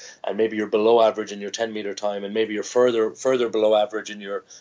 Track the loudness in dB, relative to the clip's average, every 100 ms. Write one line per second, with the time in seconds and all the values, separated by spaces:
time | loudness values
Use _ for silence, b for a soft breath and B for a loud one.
0 | B B -8 -2 -2 0 0 2 4 6
1 | 4 2 -8 -8 -10 -6 -4 -4 -8 -6
2 | -4 -4 -4 -2 -2 -2 -2 4 4 4
3 | -2 -2 -2 0 0 2 4 4 2 -4
4 | -8 -12 -8 -8 -10 B